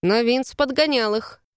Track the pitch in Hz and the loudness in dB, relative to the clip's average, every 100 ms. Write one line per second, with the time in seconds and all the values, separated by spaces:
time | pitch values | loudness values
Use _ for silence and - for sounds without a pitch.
0 | 175 220 233 254 269 - 277 269 302 269 | 2 2 2 0 -2 -2 -2 2 2 2
1 | 220 214 - - _ | 0 -2 -6 -20 _